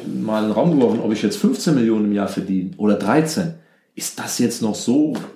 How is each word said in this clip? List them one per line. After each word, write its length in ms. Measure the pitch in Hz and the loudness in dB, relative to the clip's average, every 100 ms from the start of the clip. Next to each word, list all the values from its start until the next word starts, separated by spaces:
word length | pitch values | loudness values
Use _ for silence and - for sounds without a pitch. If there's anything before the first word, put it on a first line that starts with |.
| - | -8
mal 360 | - 110 107 | -6 -2 -2
einen 100 | 107 | 0
Raum 260 | 104 156 151 | 2 2 4
geworfen, 220 | 117 113 | 4 2
ob 100 | 110 | -2
ich 120 | 107 | 0
jetzt 160 | 107 - | -2 2
fünfzehn 360 | 214 254 180 | 0 2 2
Millionen 300 | 139 113 110 | 2 4 2
im 80 | 104 | 2
Jahr 160 | 101 98 | 0 -2
verdiene 440 | - - 95 92 - | -4 -4 -2 -4 0
oder 200 | 104 101 | 2 2
dreizehn, 580 | 101 143 160 - 87 - _ _ _ | 2 2 2 -2 -4 -6 _ _ _
ist 240 | - - - | -12 -10 -10
das 200 | - - | -6 -2
jetzt 220 | 120 - | -2 0
noch 140 | 110 | -4
so 400 | - - 139 151 127 - | -2 0 2 2 -2 -10